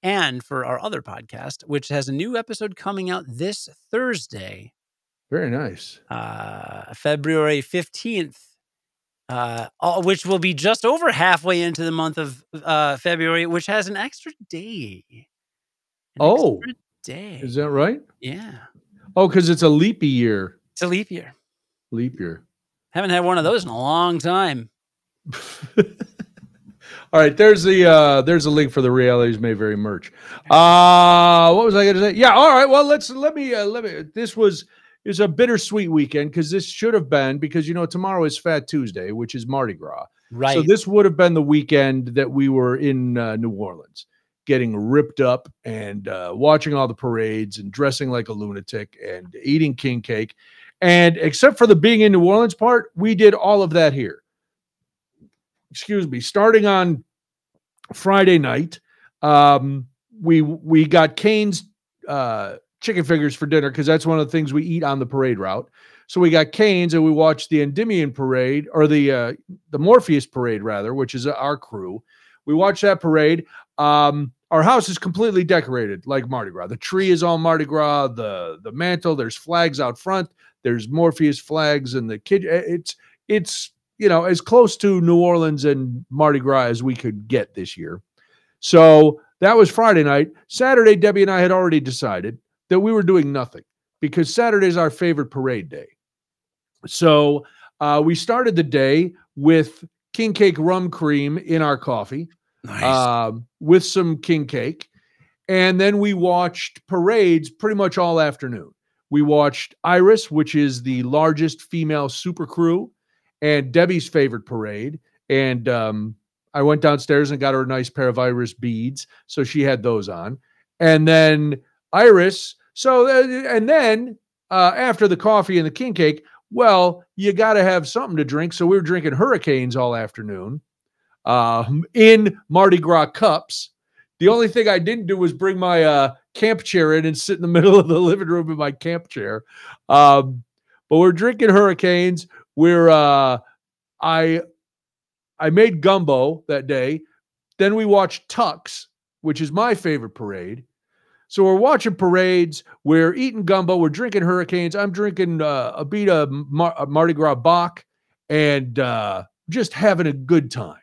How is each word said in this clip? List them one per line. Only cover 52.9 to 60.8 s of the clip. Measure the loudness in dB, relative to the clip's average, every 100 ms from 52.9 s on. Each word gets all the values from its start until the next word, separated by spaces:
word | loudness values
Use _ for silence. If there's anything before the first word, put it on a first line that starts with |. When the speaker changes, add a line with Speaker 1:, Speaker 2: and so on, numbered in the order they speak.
Speaker 2:
we | -6 -2
did | 6 6
all | 6 0 2
of | 2
that | 2 2
here. | 0 -8 -10 _ _ _ _ _ _ _ _ _ _ _ _ _ _ _
Excuse | -20 -6 -4 -4
me. | -8
Starting | -6 2 4 4 4
on | 2 0 -2 _ _ _ _ _ _ _ _ _
Friday | -6 0 4 4 2
night, | 0 -4 -6 -12 _ _ _ _
um, | 4 6 6 4 0 -8 -12 _ _ -8
we, | 2 2
we | 2 -4 0 2